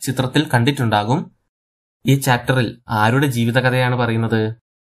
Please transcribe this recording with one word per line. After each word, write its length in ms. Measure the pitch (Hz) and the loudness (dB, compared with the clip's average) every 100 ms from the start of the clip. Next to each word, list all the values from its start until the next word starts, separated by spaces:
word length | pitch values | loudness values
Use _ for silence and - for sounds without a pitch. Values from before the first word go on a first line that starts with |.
ചിത്രത്തിൽ 480 | - 131 127 143 156 | -8 -4 -2 -2 0
കണ്ടിട്ടുണ്ടാകും, 680 | - 120 135 117 104 104 151 - _ _ _ _ _ _ _ 131 | 0 0 0 0 0 0 -2 -4 _ _ _ _ _ _ _ 0
ഈ 80 | 135 | 0
ചാപ്റ്ററിൽ 680 | 135 123 - 131 113 - - | 2 0 2 0 0 -6 -6
ആരുടെ 380 | 110 107 131 147 | 0 2 2 0
ജീവിതകഥയാണ് 680 | 120 117 123 123 127 127 123 | 0 0 2 2 0 0 0
പറയുന്നത്? 460 | 117 113 113 110 110 113 _ _ _ | 0 0 0 0 -2 -4 _ _ _